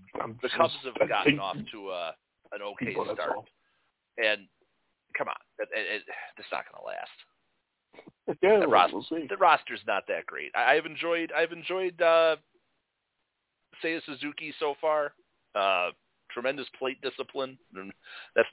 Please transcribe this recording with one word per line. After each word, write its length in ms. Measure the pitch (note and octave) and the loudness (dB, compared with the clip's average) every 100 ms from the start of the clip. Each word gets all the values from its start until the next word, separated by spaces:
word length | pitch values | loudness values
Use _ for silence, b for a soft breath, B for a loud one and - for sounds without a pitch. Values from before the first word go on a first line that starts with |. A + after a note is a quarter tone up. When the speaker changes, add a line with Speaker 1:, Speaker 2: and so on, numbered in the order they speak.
| F#2+ - | -8 -8
Speaker 1:
I'm 160 | - A2+ | -8 -6
Speaker 2:
the 60 | B2+ | -6
Speaker 1:
just 120 | - | 2
Speaker 2:
Cubs 140 | E3 - | 2 2
have 260 | C3 A2 - | -10 -2 0
gotten 140 | G#2+ | 2
Speaker 1:
thinking 160 | F#2 C#3+ | 2 0
Speaker 2:
off 180 | G2 F#2 G#2+ | -2 -6 -10
to 180 | A2 G2 | -12 -8
a, 240 | F2+ E2 - _ _ _ | -6 -6 -10 _ _ _
an 100 | G#2 | -12
okay 240 | G2+ G#2 A#2 | -10 -8 -6
Speaker 1:
people, 180 | F#2+ G2+ | -4 -4
that's 120 | - | -4
Speaker 2:
start. 140 | D2+ - | -4 -4
Speaker 1:
all. 80 | - _ _ _ _ _ _ - | -8 _ _ _ _ _ _ -2
Speaker 2:
And 180 | A2 G#2 F#2+ _ _ _ _ _ _ - | 0 0 -6 _ _ _ _ _ _ -6
come 100 | - | -6
on, 60 | - _ - | -6 _ -10
it, 100 | G#2+ - | -6 -4
it, 200 | F#2+ G#2 | -4 -6
it, 40 | - B B - | -8 B B -18
it's 100 | - | -8
not 140 | C#2 - | -8 -8
gonna 140 | - - | -12 -10
last. 1500 | G1+ - - - _ _ _ _ _ _ - - _ - - | -10 -12 -16 -20 _ _ _ _ _ _ -20 -20 _ -8 2
Speaker 1:
Yeah, 160 | F#3 G#3+ | 6 6
Speaker 2:
That 100 | E3 | 8
Speaker 1:
we'll, 0 | |
Speaker 2:
ros-, 200 | G#2+ F2+ | 8 6
Speaker 1:
we'll 120 | F#2+ - D#3+ | 4 -6 -6
see. 40 | C#3+ | -6
Speaker 2:
the 100 | F#3+ | 4
roster's 440 | F3+ D3 - A2+ G#2 | 6 6 2 -10 -2
not 160 | G2+ - | -2 -2
that 200 | F2+ - | -6 -6
great. 240 | C#2 D2 - | -10 -6 0
I, 200 | A#2+ D3+ | 4 4
I've 100 | D#3+ | 2
enjoyed, 460 | D3+ E3 E3+ E3 D3+ | -6 -2 -2 -2 0
I've 160 | E3 | -2
enjoyed, 480 | E3+ D3+ F#3 F#3 E3+ | -4 -6 -4 -4 2
uh, 360 | E3+ E3 E3 D#3 _ _ _ _ _ _ _ _ _ _ _ _ _ - | 4 6 6 2 _ _ _ _ _ _ _ _ _ _ _ _ _ -8
Seiya 160 | E3 D#3+ - | -4 -4 -6
Suzuki 480 | C3 C#3+ C#3+ D#3 - | -10 -10 -10 -12 -4
so 160 | D3+ C#3 | -4 0
far. 320 | D#3 D3+ C#3+ - _ _ _ | 0 0 -2 -8 _ _ _
Uh, 360 | G#2 G2 F#2 F2+ - _ _ _ | 0 4 4 0 -4 _ _ _
tremendous 340 | - B2 C#3 B2 - | -4 -4 -4 -8 -6
plate 220 | C3 C3 | -6 -4
discipline. 560 | C3+ - C3 C#3+ C3 C3 _ F#2+ | -8 -8 -8 -6 -8 -10 _ -14
And 160 | F#2+ - B B B | -14 -16 B B B
that's 140 | - A2+ | 2 2